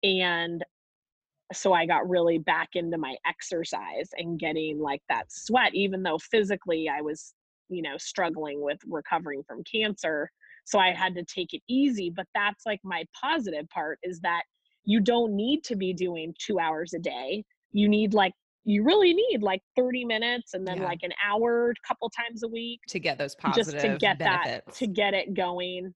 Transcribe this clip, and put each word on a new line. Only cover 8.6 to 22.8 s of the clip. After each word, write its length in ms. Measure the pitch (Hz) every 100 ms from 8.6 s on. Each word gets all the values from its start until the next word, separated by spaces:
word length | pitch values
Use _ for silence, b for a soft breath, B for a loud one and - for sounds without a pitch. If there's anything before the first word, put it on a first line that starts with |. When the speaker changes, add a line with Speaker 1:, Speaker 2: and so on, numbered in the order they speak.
Speaker 1:
with 160 | 143 143 -
recovering 560 | 160 - 165 170 139
from 200 | 143 120 160
cancer, 680 | 226 214 196 165 151 147 _ B B -
so 140 | 208
I 140 | 185
had 220 | 175 185 180
to 100 | 170
take 280 | - 175
it 100 | - _
easy, 400 | 254 285 226 175
but 160 | 175 185 214
that's, 300 | 208 202 -
like, 160 | 208
my 220 | 190 175 165 -
positive 500 | 269 320 214 151 151
part 300 | 185 156 156
is 180 | 180 175
that 220 | 175 170 - _ _ _ -
you 140 | 220
don't 340 | 202 240 226 202
need 280 | 220 302 -
to 100 | 214
be 160 | 185
doing 400 | 180 180 170 160 170
two 200 | - 196
hours 340 | 165 156 170
a 60 | 170
day. 460 | 170 123 131 196 208 _ _
You 160 | 202 208
need, 240 | 208 214 214
like, 180 | 190 - _ _ -
you 180 | 202
really 300 | 220 403 370
need, 300 | 349 480 302
like, 180 | 208 190 _ -
thirty 300 | 254 247 240
minutes 480 | 220 233 247 - 190
and 120 | 185
then, 120 | 185
Speaker 2:
Yeah. 20 |
Speaker 1:
like, 180 | 185 175
an 100 | 175 -
hour 480 | 208 208 233 233 240
a 160 | 233 -
couple 220 | - 233
times 320 | - 233 233
a 40 | 226
week 320 | 226 233 240